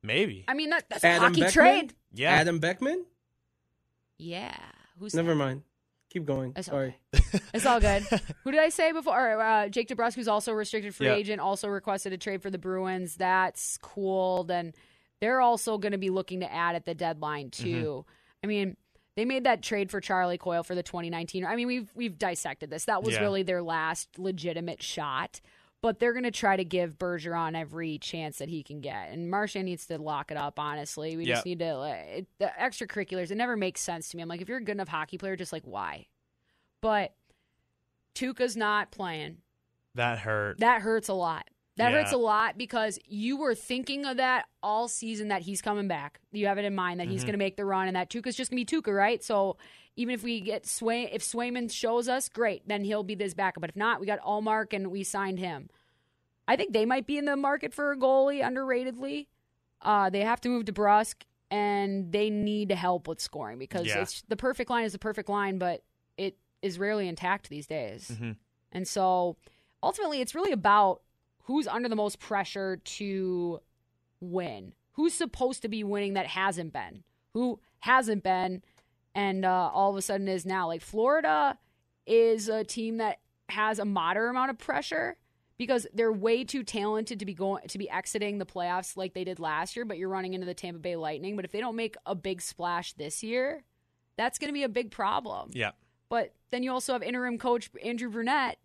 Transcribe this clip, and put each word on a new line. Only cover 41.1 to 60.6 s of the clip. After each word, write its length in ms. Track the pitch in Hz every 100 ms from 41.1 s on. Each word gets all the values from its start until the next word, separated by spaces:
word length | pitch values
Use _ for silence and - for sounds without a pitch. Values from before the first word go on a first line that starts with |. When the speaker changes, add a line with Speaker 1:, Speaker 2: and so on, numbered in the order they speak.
Speaker 2:
lot. 340 | 190 175 156 - _ _ -
That 160 | 233
Speaker 1:
Yeah. 80 | 302
Speaker 2:
hurts 120 | -
a 60 | 254
lot 400 | 226 214 220 202
because 400 | 240 240 220 - _
you 320 | 208 226 277
were 160 | 294
thinking 500 | 220 - 247 262 277 285
of 100 | 262
that 300 | 254 254 - _
all 240 | 202 214 233
season, 400 | - 226 214 214
that 160 | 190
he's 180 | 170 190
coming 260 | 220 208 196
back. 320 | 160 143 - _
You 160 | 208 202
have 100 | 196
it 80 | 202
in 80 |
mind 260 | 196 180 175
that 80 | 175
he's 120 | 190
Speaker 1:
Mm-hmm. 60 | 214
Speaker 2:
gonna 100 | 202
make 180 | 196 190
the 100 | 196
run 200 | 190 185
and 100 | 185
that 140 | 180
Tuukka's 260 | 240 247 240
just 140 | 254
gonna 120 | 254
be 40 | 233
Tuukka, 260 | 320 220 196
right? 280 | 202 240
So 340 | - 208 196 - - - - -
even 180 | 240
if 100 | 247
we 180 | 240 233
get 240 | 196 214 -
Sway-, 420 | - 226 233 240
if 100 | -
Swayman 480 | - 233 240 247 233
shows 360 | - 226 233 240
us, 220 | 254 -
great, 380 | - 226 190 -
then 160 | 208
he'll 200 | 202 214
be 120 | 196 196
this 180 | 202 175
backup. 260 | 190 175
But 80 | 165
if 40 | 190
not, 240 | 220 233
we 60 | 196
got 140 | 208
Ullmark 520 | - 208 214 220 214
and 180 | 202 190
we 120 | 196
signed 360 | 190 202 196 185
him. 300 | 180 143 147 _ _ _ _ _ _ _ -
I 80 | 247
think 160 | 415
they 120 | 220 220
might 200 | 254 233
be 100 | 294
in 80 | 285
the 100 | 277
market 380 | 277 294 -
for 180 | - 294
a 60 | 277
goalie, 460 | 262 269 269 285
underratedly. 840 | 240 254 262 247 254 240 277 294 285 _ _ _ _ _
Uh, 280 | - 208 190
they 100 | 196
have 180 | 214 240
to 80 | 240
move 160 | 247